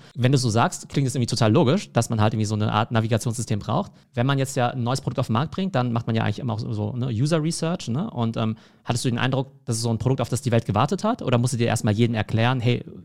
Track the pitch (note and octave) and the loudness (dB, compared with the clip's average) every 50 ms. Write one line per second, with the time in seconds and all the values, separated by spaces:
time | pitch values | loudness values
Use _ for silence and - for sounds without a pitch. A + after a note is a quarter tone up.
0 | - - - C#3 A#2+ B2+ C#3 C3+ B2 A#2+ G2 A2+ C3 F#3 - - - - - D3 | -14 -14 -4 0 2 2 4 4 2 2 2 2 2 2 0 -4 -10 -6 -2 -2
1 | C#3 B2+ A2+ C3+ A#2+ A2+ B2+ - A#2 G#2+ A2 C3 C3+ A#2 D3+ G#3 - - - B2 | 0 0 0 0 -2 -2 0 2 4 4 6 6 6 4 4 2 0 0 0 0
2 | A#2 - A#2 A2+ G#2 A2 A2 A2 G#2+ G2+ A2 G#2 G#2+ A2+ A2 G#2+ A2 - B2 A2+ | 0 2 2 2 2 2 2 0 0 0 0 0 0 0 2 0 0 2 0 0
3 | A2 A2 A#2+ A2 - B2 A2+ - A#2 - A2 G2+ - - A2+ D#3+ G3+ - - - | 2 2 0 0 0 -2 -4 -4 -4 -4 -4 -4 -2 -2 -2 -2 -2 -4 -10 -18
4 | _ _ _ A#2+ A#2+ C3+ C#3 C3+ C3+ C3 - C3+ A#2+ A#2+ - C3+ A#2 A#2+ C3 C3 | _ _ _ -2 0 0 0 0 -2 -2 0 0 0 0 0 -2 -2 -2 -2 -2
5 | - - A#2 - B2+ - A2 A2+ D3+ D#3+ - - F#3+ F#3+ - D3+ B2 B2 A#2 A#2 | -4 -4 -2 -2 -2 0 0 0 0 -2 -4 -4 -4 -2 0 0 0 0 0 -2
6 | A2+ - A2+ A2+ A2 G#2+ G#2+ - - B2 G#2+ G#2+ A#2+ B2 A2+ G#2 G#2+ G#2+ B2+ B2 | -2 -2 -2 0 0 0 -2 -2 -4 -4 -4 -4 -4 -4 -4 -4 -4 -4 -4 -4
7 | A#2+ C3+ A#2+ G#2 C3+ D3+ E3+ D#3+ D3+ E3 E3 - E3+ D#3+ F3 - - - A2 C#3+ | -4 -4 -2 -2 0 0 0 0 0 -2 -2 -2 -2 -4 -4 -4 -4 -4 -4 -4
8 | G3 - - B2 A#2 A2+ A2+ A#2 A2 A2 A2 - - - _ _ _ - A#2+ A#2 | -4 -4 -4 -2 -2 -2 0 -2 -2 -2 -4 -6 -10 -18 _ _ _ -4 -2 0
9 | - C3+ A#2 A#2 A#2 C3 C3 C3 C3+ - - - _ - A#2 A2+ A#2 A#2 A2+ A2 | 0 0 0 0 0 0 0 -2 -2 -4 -10 -12 _ -4 -4 -2 0 0 0 0
10 | - B2 C3 A#2+ A#2+ - B2+ A#2 - A#2+ A#2 A#2 - - G2 G#2 B2+ - G3+ F#3 | 0 0 0 0 0 -2 -2 -4 0 2 2 2 2 2 2 2 2 2 0 -2
11 | - G#3+ B3 - - - B2+ A#2+ A#2+ B2 - A2+ A#2 A2+ G#2+ - - A2 G#2 G#2+ | -2 -2 -2 -2 0 2 2 2 2 2 0 0 0 0 0 0 0 0 2 4
12 | A#2+ A2+ A#2+ A2 G2+ - - A2 A2+ A#2+ C3 C3 G#2+ B2 A#2+ - - - - - | 2 2 2 0 -2 0 0 2 2 2 2 2 0 0 0 0 -4 -8 -16 -18
13 | - | -20